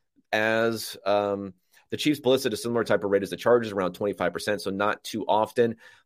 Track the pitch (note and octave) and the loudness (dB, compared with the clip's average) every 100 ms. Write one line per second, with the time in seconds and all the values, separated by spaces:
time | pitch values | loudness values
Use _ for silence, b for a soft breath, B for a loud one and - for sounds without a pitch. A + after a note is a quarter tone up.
0 | _ _ - G#2+ A2 A2+ A#2 A2+ - - | _ _ -4 0 2 2 0 -2 -8 -6
1 | G2 G#2 G2+ G2+ G2 - _ b b A2 | 0 2 2 -2 -6 -12 _ b b -2
2 | D3+ C#3+ B2+ C3 B2+ G#2 A#2+ A#2 G#2+ G2+ | -2 0 2 2 0 -4 -2 -2 2 0
3 | G2+ G2 F#2+ F2 A#2 A#2+ A2 G2 F2+ F2+ | 2 0 0 -2 4 4 2 -2 -2 -2
4 | G#2 F#2 F2+ - - G2+ G2+ G2 G#2 - | -4 -2 -4 -2 -4 -4 -4 -2 -2 -2
5 | - A2 - G#2 A2 - A#2 A2+ b b | -6 -6 0 2 2 0 0 -2 b b